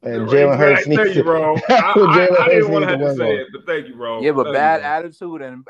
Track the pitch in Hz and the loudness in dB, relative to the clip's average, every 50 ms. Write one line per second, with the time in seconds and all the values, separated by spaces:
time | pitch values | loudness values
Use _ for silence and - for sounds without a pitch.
0 | - - 117 113 113 110 131 143 143 143 139 117 147 143 143 - - 143 151 214 | -8 -6 -6 -6 -4 0 2 4 4 4 4 4 4 4 4 2 2 0 0 2
1 | 214 202 190 156 135 165 165 160 156 156 156 160 - - 262 240 190 185 208 208 | 2 0 0 0 0 2 0 0 0 0 -2 -2 0 2 2 2 2 2 2 2
2 | 208 - - 180 180 185 180 175 - - - 147 143 143 160 156 156 - - 135 | 4 4 4 4 4 4 2 2 2 4 2 2 2 2 0 -2 -2 -2 -2 -2
3 | 143 143 139 131 120 110 107 104 - - - 131 - - 165 156 147 127 127 117 | -2 -4 -2 -2 -2 -2 -2 -4 -6 -10 -14 -18 -8 -8 -8 -8 -8 -12 -14 -12
4 | 120 117 113 113 123 147 147 135 131 151 139 135 147 156 160 156 147 147 151 160 | -10 -10 -8 -4 -2 -2 0 0 -2 -2 -2 0 2 2 0 0 -2 -4 -6 -6
5 | 170 170 165 _ 190 175 165 156 139 131 127 127 131 | -8 -10 -14 _ -14 -14 -12 -12 -14 -14 -16 -18 -18